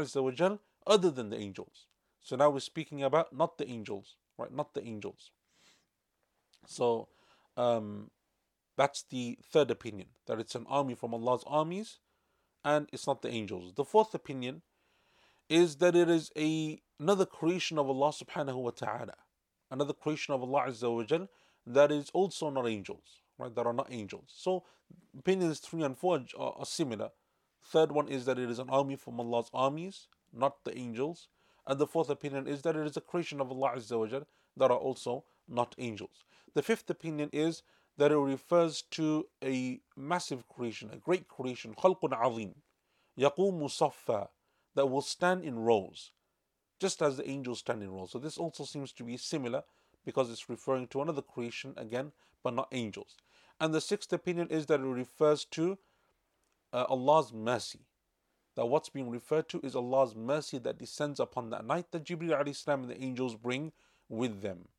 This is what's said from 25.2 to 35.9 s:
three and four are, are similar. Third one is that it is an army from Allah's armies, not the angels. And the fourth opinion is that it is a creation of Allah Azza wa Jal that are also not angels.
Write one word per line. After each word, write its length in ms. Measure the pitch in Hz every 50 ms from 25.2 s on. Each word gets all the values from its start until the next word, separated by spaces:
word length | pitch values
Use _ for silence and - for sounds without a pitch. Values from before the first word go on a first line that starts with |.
| - 185 190 190 180 160 151 -
three 220 | - - 165 165
and 140 | 156 135 127
four 280 | - 170 185 175 139 120 - -
are, 180 | 123 131 127 - -
are 80 | 135
similar. 440 | - - - 160 127 110 101 107 113 _ _ _ _ _ _ _ _ _ _
Third 300 | _ - - 160 160 151
one 160 | 147 147 147 147
is 160 | 139 131 120
that 160 | 131 123 123
it 100 | 127 120
is 80 | 120 120
an 120 | 131 131
army 260 | 135 139 139 139 135
from 240 | 131 - 127 117 117
Allah's 300 | 120 117 117 120 113 - -
armies, 540 | 127 131 139 147 160 175 196 - - - _ _ _ _ _
not 320 | - 117 127 - - _ -
the 120 | - -
angels. 520 | 127 127 120 113 113 139 160 170 - - _ _ _ _ _ _ _ -
And 140 | - 139 139
the 80 | 147
fourth 240 | - - 165 156 143
opinion 380 | 139 - - 143 139 139 135 139
is 140 | 143 139
that 120 | 139 165 156
it 120 | 156 151
is 100 | 151 143
a 40 | 151
creation 400 | - - - 175 160 - 151 139
of 120 | 135 127
Allah 220 | 131 131 135 131 120
Azza 220 | 131 110 104 120 113
wa 60 | 110
Jal 200 | 107 123 143 147 _ _ _ _ _ -
that 160 | 123 131 127
are 60 | 123 -
also 440 | 143 135 123 - - 123 120 135 - _ _ _ _
not 300 | - 120 120 120 - - -
angels. 460 | 127 117